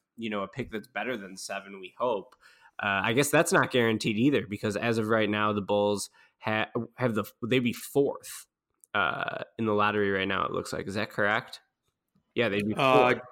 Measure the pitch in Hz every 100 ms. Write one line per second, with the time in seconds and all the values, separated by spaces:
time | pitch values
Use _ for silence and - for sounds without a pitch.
0 | _ - 113 104 95 - 120 107 - -
1 | 110 120 98 95 - 98 98 98 90 -
2 | 123 104 92 - - _ - - 104 98
3 | 101 117 - 147 170 175 123 127 117 110
4 | - 107 135 131 92 101 107 98 117 113
5 | 107 113 104 107 107 104 95 104 101 101
6 | - _ _ _ - 110 - 123 113 -
7 | 127 107 98 - 113 127 120 120 - 143
8 | 139 - - - - _ _ _ _ 104
9 | 82 - - - - - 110 104 104 104
10 | 101 95 95 92 - 90 - - - 101
11 | 104 - 101 110 - - _ _ _ _
12 | _ _ _ - 113 101 104 107 131 127
13 | 127 120 -